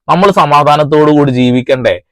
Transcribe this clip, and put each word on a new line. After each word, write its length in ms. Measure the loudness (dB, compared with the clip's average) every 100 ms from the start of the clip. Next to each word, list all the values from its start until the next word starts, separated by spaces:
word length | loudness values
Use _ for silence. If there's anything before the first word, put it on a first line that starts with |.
| -4
നമ്മൾ 220 | 0 0
സമാധാനത്തോടു 800 | 0 0 0 2 0 0 0 2
കൂടി 200 | 2 0
ജീവിക്കണ്ടേ, 680 | 0 0 -2 -4 -4 -4 -4 _